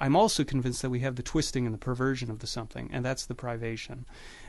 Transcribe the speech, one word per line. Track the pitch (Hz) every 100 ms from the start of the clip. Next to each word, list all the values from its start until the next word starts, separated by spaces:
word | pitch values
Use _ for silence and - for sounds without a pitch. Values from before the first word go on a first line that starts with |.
I'm | 135 165
also | 220 -
convinced | 131 135 123 117
that | 131
we | 123
have | 135 123
the |
twisting | 127 160 - 135 120
and |
the | 110
perversion | 127 123 131 131 120
of | 110
the | 113
something, | 123 110 123 120
and | 127 123
that's | 131 -
the | 120
privation. | 123 117 113 113 - 123 - - - -